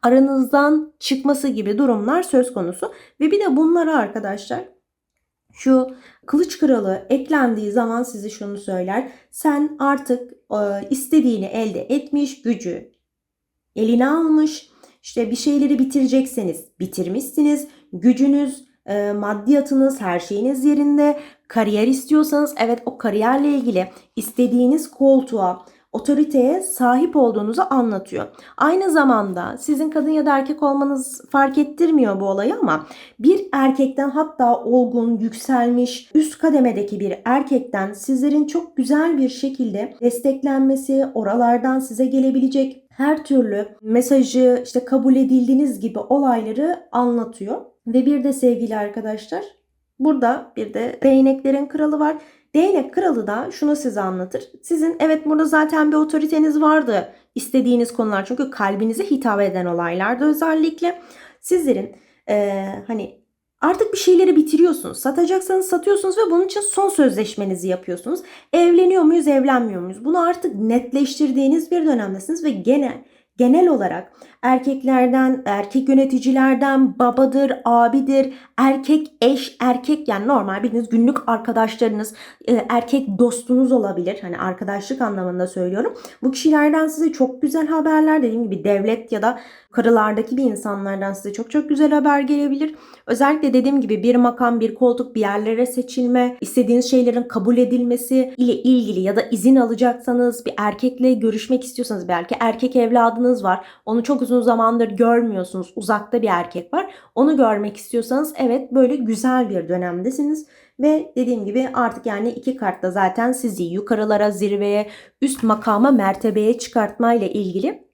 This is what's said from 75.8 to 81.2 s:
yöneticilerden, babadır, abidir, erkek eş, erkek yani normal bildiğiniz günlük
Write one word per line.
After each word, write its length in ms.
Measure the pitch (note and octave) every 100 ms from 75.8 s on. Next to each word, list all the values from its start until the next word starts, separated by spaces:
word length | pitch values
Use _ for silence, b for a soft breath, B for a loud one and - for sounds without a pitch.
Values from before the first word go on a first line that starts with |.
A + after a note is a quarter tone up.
| C4+
yöneticilerden, 1080 | C4+ C4+ C4 B3+ C4 C4 B3+ C#4 C4+ C4+ -
babadır, 540 | B3 A#3+ C4 C4 C#4 C4
abidir, 680 | - A#3 A#3 C4+ C4+ C4+ C4+ B B -
erkek 560 | C4 C4+ C4+ D#4 D#4 _
eş, 360 | A#3 C4+ - -
erkek 480 | B3 B3 - D4+ D4+
yani 200 | G3+ G#3+
normal 340 | C#4 G3 F#3+
bildiğiniz 260 | A3+ A3+ A3+
günlük 400 | A#3 A#3 B3